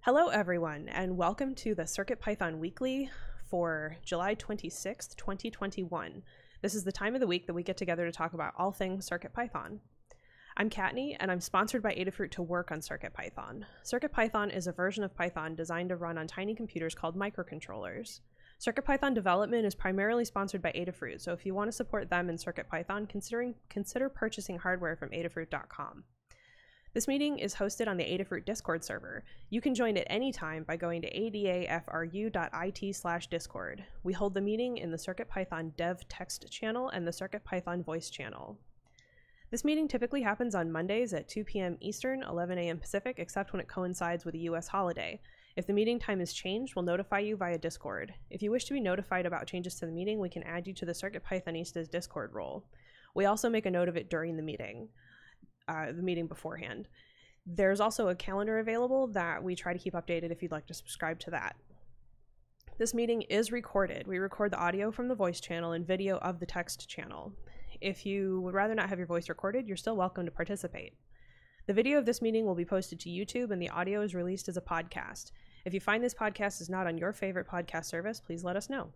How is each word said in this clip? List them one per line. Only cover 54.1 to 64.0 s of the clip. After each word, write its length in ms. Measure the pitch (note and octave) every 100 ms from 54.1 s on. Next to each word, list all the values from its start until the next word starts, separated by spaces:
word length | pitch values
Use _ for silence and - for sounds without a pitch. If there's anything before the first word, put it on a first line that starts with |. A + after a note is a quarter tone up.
during 260 | E3 E3 D#3+
the 80 |
meeting, 460 | D#3 - - G#2+ A3 - - - - - - _ -
uh, 200 | D#3+ D#3
the 160 | E3
meeting 240 | F3+ E3+ E3
beforehand. 640 | D#3 D#3 E3 G2 A2 G#3+ - - _ - _ -
There's 340 | E3+ F#3+ G3
also 280 | G#3+ G#3+ G#3
a 60 |
calendar 440 | F3+ - F#3+ G#3 A3
available 480 | A3 A3+ B3 C4 C4
that 340 | G3+ E3+ D#3
we 120 | F#3
try 180 | F3 -
to 60 | F3
keep 160 | -
updated 360 | E3+ E3 E3+ E3+
if 120 | E3
you'd 100 | F3
like 140 | D#3 -
to 80 |
subscribe 440 | E3+ - - D#3+ E3
to 100 | -
that. 260 | E3 F#2+ - - - - - - - - - _ _ - -
This 140 | A3+
meeting 300 | A#3 A#3 A#3
is 280 | - G3+ A3
recorded. 560 | A#3+ - G3+ F#3+ -